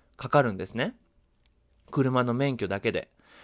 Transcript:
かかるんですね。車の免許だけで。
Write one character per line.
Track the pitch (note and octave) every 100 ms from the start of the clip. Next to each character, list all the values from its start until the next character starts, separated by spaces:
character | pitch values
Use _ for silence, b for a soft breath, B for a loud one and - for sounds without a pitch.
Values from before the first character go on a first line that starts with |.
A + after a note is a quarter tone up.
| _ -
か | B2+
か | D3
る | B2
ん | F#2
で | F#2
す | A2+
ね。 | F3 - _ _ _ _ _ _ _ _ _
車 | C#3+ B2+ B2+
の | B2
免 | A#2+ C#3 A#2+
許 | F#2+
だ | G2
け | A#2
で。 | F#2 - _ b b